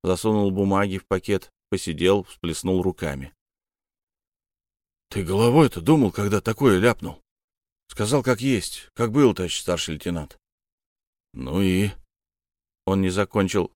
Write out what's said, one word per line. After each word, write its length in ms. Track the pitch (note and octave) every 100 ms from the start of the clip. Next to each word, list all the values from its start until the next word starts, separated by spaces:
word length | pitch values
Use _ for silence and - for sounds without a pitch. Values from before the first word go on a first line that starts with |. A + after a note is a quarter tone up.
Засунул 480 | - F2+ A2 G#2+ G2+
бумаги 460 | F#2+ G2 G2 G2+ F#2+
в 100 | -
пакет, 440 | F#2+ - G2 - _ _
посидел, 540 | G2 - D#2 F2 G2+
всплеснул 580 | F#2 - E2+ D#2+ F2+ F#2
руками. 520 | F2+ E2+ D#2+ C#2 C2+ _ _ _ _ _ _ _ _ _ _ _ _ _ _ _ _ _ _
"Ты 140 | -
головой-то 580 | F2 G2 A#2 C#3 C#3+ -
думал, 300 | E2+ D#3 A2+
когда 300 | - G2+ G2+
такое 360 | - A2+ C#3 F#2
ляпнул? 440 | A2+ A2+ D#2+ D#2 _ _ _ _ _ _ _
Сказал, 340 | - G#2 C#3
как 200 | B2+ A2+
есть, 480 | C3 A#2 - - -
как 180 | - A#2
был, 220 | A#2+ C3+
товарищ 260 | F#2+ F2+ -
старший 360 | - F2 - D#2
лейтенант". 420 | - E2+ D2 - _ _ _ _ _ _ _ _ _
"Ну 280 | - B1+ E2
и?" 280 | G2 F#2 G#2 - - _ _ _ _ _ _ _ -
Он 160 | G2
не 80 | F#2
закончил. 640 | F#2 G2+ G#2+ F#2+ G#2 E2+